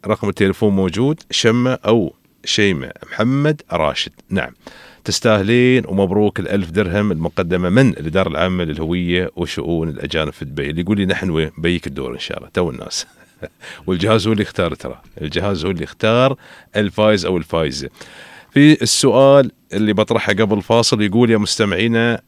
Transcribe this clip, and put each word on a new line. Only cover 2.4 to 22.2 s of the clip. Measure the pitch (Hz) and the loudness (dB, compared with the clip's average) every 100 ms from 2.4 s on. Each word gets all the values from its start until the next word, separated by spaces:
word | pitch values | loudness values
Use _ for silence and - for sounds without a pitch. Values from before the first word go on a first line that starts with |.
| - | -6
شيماء | - 101 82 64 - - | 0 0 0 -6 -16 -16
محمد | - 113 139 147 151 - | -4 0 2 0 -2 -4
راشد. | 87 78 71 - _ _ | -2 -2 -2 -8 _ _
نعم. | 92 65 - - - - - | -4 -4 -10 -20 -20 -20 -14
تستاهلين | - - 120 107 98 120 123 127 - | -6 -2 2 2 4 4 4 2 0
ومبروك | 95 98 98 104 - | 0 0 2 0 0
الألف | 90 101 85 | -2 -2 -2
درهم | 85 95 98 104 | -2 0 0 -2
المقدمة | 80 82 - 87 90 90 | -2 -4 -4 -2 0 2
من | 104 135 | 4 4
الإدارة | - 78 87 92 | 2 -4 -2 -2
العامة | 73 92 92 | -2 -2 -2
للهوية | 82 73 80 90 87 87 90 - | -4 -4 -2 -2 0 0 -2 -6
وشؤون | 85 - - 85 80 | -6 -6 -4 -2 -2
الأجانب | 73 73 80 76 | -6 -6 -4 -4
في | - 73 | -6 -10
دبي. | 71 71 | -8 -6
اللي | 78 | -4
يقول | 90 104 | -2 0
لي | 92 | 0
نحن | 98 92 | -2 -2
وين؟ | 80 78 - | -2 -2 -4
بيك | 85 87 - | -2 -2 -4
الدور | 69 64 | -8 -10
إن | 60 | -10
شاء | - - | -10 -12
الله، | - | -8
تو | - 87 | -4 -4
الناس. | 64 - - - _ _ _ | -4 -10 -10 -12 _ _ _
<laughs> | - _ - - - | -20 _ -20 -12 -4
والجهاز | 92 101 110 95 | -2 2 2 2
هو | |
اللي | 110 | 0
اختار، | - - 87 | -2 -2 -4
ترى. | 73 65 - - - | -4 -12 -14 -20 -12
الجهاز | 78 85 98 95 80 | -6 -4 -2 -2 -4
هو | |
اللي | 87 | -4
اختار | 80 - 110 117 131 135 - - _ 104 | -8 -4 0 2 2 0 -12 -20 _ -2
الفايز | 101 - 107 107 87 | -2 0 2 2 0
أو | 92 | -4
الفايزة. | 80 82 78 65 69 - - - - - - | -2 -2 -2 -4 -12 -14 -20 -20 -20 -20 -4
في | 139 147 151 | 4 6 6
السؤال | 120 - 139 120 139 139 131 - _ | 2 2 2 6 6 6 4 -4 _
اللي | 101 107 | -2 0
بطرحه | 104 107 117 - | 2 0 0 0
قبل | 101 107 104 | 0 2 0
فاصل | - 117 117 107 | 2 2 2 0
يقول: | 104 104 120 | 0 2 4
"يا | 110 | 4
مستمعينا | 104 - 107 87 117 117 117 117 | 0 0 0 0 0 2 0 -2